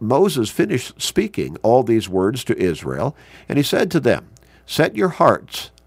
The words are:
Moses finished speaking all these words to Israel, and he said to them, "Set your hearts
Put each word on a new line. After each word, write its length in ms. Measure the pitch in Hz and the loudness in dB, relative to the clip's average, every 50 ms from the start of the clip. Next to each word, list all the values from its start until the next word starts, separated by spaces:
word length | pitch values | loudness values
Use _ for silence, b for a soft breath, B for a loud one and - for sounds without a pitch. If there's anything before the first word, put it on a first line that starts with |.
Moses 480 | 107 107 127 147 196 202 151 131 110 104 | -2 0 2 4 4 2 2 0 -2 -2
finished 520 | - - 175 214 175 123 - - - - | 0 -2 -2 0 0 -4 -4 -8 -12 -8
speaking 560 | - - - - 214 208 - - 71 67 78 - - | -8 -4 -2 -2 -2 -2 -4 -6 -6 -6 -6 -4 0
all 200 | 110 120 131 123 | 4 4 4 4
these 260 | 113 113 113 95 95 | 4 0 0 0 0
words 340 | 90 92 95 101 131 123 - | -2 0 0 0 0 -2 -4
to 180 | - - - | -4 -2 0
Israel, 540 | 92 90 78 - - 67 65 71 110 143 - B B B B B B B | 0 -2 -2 -2 -6 -8 -6 -4 -4 -4 -6 B B B B B B B
and 100 | - 147 | -2 0
he 60 | 139 | 0
said 260 | - 202 - - 170 | 0 0 0 0 0
to 100 | - 160 | 0 0
them, 260 | 135 117 92 - - - - - b b b b b | 2 2 0 0 -2 -12 -20 -20 b b b b b
"Set 300 | b - - 156 190 214 | b 0 0 0 0 2
your 140 | 214 196 180 | 0 -2 -2
hearts 640 | - - - 131 101 - - - - - - - _ _ _ | 0 4 4 4 4 2 -2 -10 -14 -14 -14 -14 _ _ _